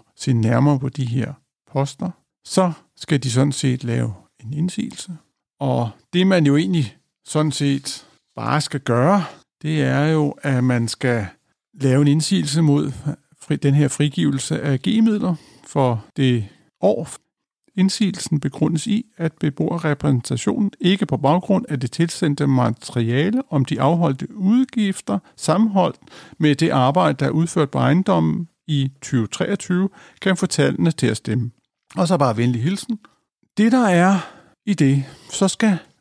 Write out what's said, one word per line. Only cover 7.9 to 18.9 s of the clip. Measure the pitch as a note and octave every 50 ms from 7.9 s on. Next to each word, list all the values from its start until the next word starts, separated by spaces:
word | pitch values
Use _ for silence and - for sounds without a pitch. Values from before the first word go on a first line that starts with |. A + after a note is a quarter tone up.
| - - - _ _ _ _ _ _
bare | - A2+ A2+ C3 D3+
skal | D3 - - C#3
gøre, | - - A#2+ A#2+ B2 D#3+ G3 G3+ E3+ - - - _ _ _ _
det | - D3+ D#3+ D#3
er | C#3 C3 C3 C3+ D3
jo, | D#3 D#3+ D#3 D3+ C#3+ - -
at | - C#3+ C3+ B2+ B2
man | B2+ B2 A#2+ A#2 A2
skal | - - - B2+ A#2+ A#2 G#2 F#2+ - _ _ _ _ _ _ _ _
lave | - C3+ C3 B2+ C#3
en | D3 C#3+
indsigelse | C#3+ D#3+ D3+ - G3 F#3 D#3+ D3 C#3 E3
mod | E3 D3+ C#3+ D3 D#3 D3 B2+ - - D3 - - _ _ _ _
fri-, | - - D3+
den | - - C#3+ C#3
her | D3 D3 C#3
frigivelse | - - D3 D3+ C#3 - E3+ D3+ C#3 C3+ - - D#3 D#3
af | - D3 C3+ C3
G-midler | - F#3 A3 A3 A3 A3+ G#3+ G#3 - F#3 F3 D3+ - - - - - -
for | - C#3+ C3+ B2+ A#2+ G#2+ G#2 - _ -
det | C#3 C3 B2 A#2 G#2 G2 - _ _ _ _ _
år. | - F#3+ A3 A#3+ F3+ - - - _ _ _ _ _ _ _ _ _ _ _
Indsigelsen | - F#3 F#3+ - - A3 F#3 - - - - - D3
begrundes | - C#3+ - - - - E3 D#3 -
i, | -